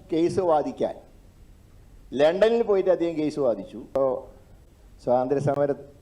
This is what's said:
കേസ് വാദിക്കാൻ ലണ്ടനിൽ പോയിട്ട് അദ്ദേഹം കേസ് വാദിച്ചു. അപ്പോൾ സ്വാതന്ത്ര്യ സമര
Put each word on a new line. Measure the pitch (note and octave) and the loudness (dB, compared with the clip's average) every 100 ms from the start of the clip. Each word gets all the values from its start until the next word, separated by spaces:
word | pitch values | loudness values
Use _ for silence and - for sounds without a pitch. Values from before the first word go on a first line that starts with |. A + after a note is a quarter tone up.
| - | -4
കേസ് | D#3+ E3+ F#3+ F3+ | 0 0 0 2
വാദിക്കാൻ | D3+ C3+ - - - - - - - - - - - - - - B2 | 2 0 -4 -6 -6 -20 -20 -20 -20 -20 -20 -20 -20 -20 -20 -6 2
ലണ്ടനിൽ | D3+ F#3+ G#3+ A#3 A3 | 2 4 2 2 2
പോയിട്ട് | G3 F#3+ E3+ | 2 2 2
അദ്ദേഹം | E3+ D#3 | 0 -2
കേസ് | D3+ D3 C3 | -4 0 0
വാദിച്ചു. | G2+ F#2+ G#2+ D3 C3+ | -2 -6 -16 -6 -2
അപ്പോൾ | C3+ B2 - - - - - - - - | -2 -2 -10 -20 -20 -20 -20 -20 -20 -8
സ്വാതന്ത്ര്യ | - B2 C3 C#3 C#3+ | 0 0 2 -2 0
സമര | C#3 C#3+ C#3 - - | 0 0 -2 -10 -20